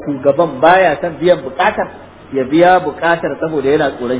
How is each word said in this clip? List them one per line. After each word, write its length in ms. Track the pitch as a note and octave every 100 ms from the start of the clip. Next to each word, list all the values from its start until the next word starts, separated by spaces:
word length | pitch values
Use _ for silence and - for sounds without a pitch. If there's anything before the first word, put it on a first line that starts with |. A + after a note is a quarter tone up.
shugaban 560 | - C#3 C#3 C#3+ E3 B2+
baya 380 | D#3 F#3 F3+ C#3+
son 140 | F3 D3
biyan 180 | E3+ E3
bukatar, 440 | C3 - G3 G#3+ F#3 - - - -
ya 100 | C3+
biya 360 | B2 D#3 F3 F#3
bukatar 560 | D#3 - E3 E3+ E3+ C#3
saboda 300 | D#3+ D#3 C3+
yana 220 | D3+ C#3
tsoron 260 | - A#2+ B2+